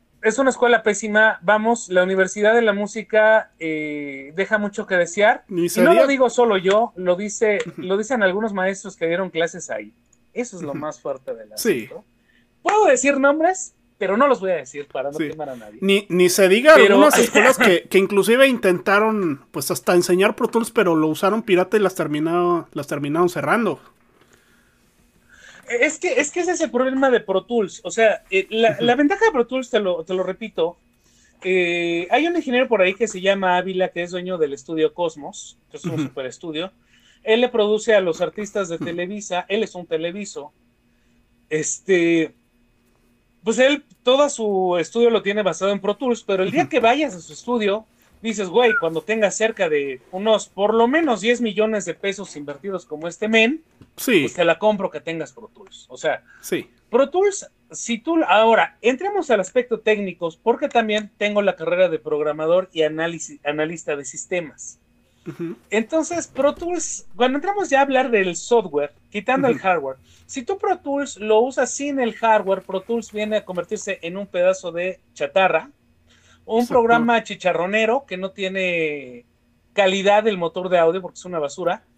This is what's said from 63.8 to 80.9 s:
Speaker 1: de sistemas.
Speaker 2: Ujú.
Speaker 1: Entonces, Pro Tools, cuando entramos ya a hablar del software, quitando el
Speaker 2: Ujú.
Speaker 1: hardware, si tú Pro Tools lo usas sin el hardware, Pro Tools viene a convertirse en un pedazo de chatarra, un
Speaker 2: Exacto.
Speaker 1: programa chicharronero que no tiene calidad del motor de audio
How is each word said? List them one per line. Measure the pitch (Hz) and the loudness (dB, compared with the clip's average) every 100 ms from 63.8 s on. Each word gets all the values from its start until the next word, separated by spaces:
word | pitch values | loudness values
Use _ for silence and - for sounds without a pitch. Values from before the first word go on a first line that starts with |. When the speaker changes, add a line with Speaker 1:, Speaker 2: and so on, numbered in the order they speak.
| - 143 | -8 -8
Speaker 1:
de | 135 | -8
sistemas. | 156 - 180 151 - - - _ _ _ _ - | -14 -8 -6 -8 -14 -20 -20 _ _ _ _ -18
Speaker 2:
Ujú. | 147 170 196 _ | -12 -12 -12 _
Speaker 1:
Entonces, | 208 226 320 - 339 - | -4 -2 -2 -2 -6 -8
Pro | - 285 294 | -2 -2 -2
Tools, | 349 349 - - - - | -6 -6 -8 -12 -14 -2
cuando | 254 285 | -2 0
entramos | 381 403 320 | -4 -4 0
ya | 269 | 2
a | |
hablar | 277 254 269 | 2 2 2
del | 220 185 165 | 0 0 -4
software, | - 233 185 143 147 - _ | 0 0 2 -2 -4 -8 _
quitando | 202 202 269 269 | -8 -2 0 0
el | 143 | 0
Speaker 2:
Ujú. | |
Speaker 1:
hardware, | 190 175 135 131 _ _ _ | 0 0 -2 -10 _ _ _
si | 269 | -12
tú | 240 392 | -6 -4
Pro | 427 359 | -2 -4
Tools | 285 277 277 - | -4 -6 -6 -8
lo | 214 214 | 0 2
usas | 254 277 247 - | 2 0 -4 -4
sin | 285 269 | -6 -2
el | 233 - | -4 -2
hardware, | 226 214 190 190 | 2 2 2 -2
Pro | - 190 | -4 -8
Tools | 190 233 220 | -4 -6 -6
viene | 208 214 214 | -8 -4 -4
a | 190 | -4
convertirse | 180 170 208 202 185 | -8 -8 -8 -8 -10
en | 170 185 | -10 -10
un | 202 | -8
pedazo | 180 180 185 175 | 0 0 0 -4
de | 165 185 180 _ | -6 -6 -8 _
chatarra, | - 143 190 185 160 285 _ _ _ _ _ _ _ - | -8 -2 2 2 2 -2 _ _ _ _ _ _ _ -4
un | 226 | -2
Speaker 2:
Exacto. | 240 254 | 2 2
Speaker 1:
programa | 226 233 233 226 220 | 4 4 4 0 -2
chicharronero | 196 180 160 180 214 220 262 - | -4 -2 -2 -2 0 0 0 -4
que | 185 | -10
no | 190 | -10
tiene | 202 190 190 185 170 156 147 127 123 - _ _ _ _ | -8 -6 -4 -4 -2 -4 -6 -12 -18 -20 _ _ _ _
calidad | - 190 196 190 208 | 0 2 2 4 4
del | 220 190 | 4 0
motor | 170 185 180 | -4 -6 0
de | 180 | 4
audio | 165 | 4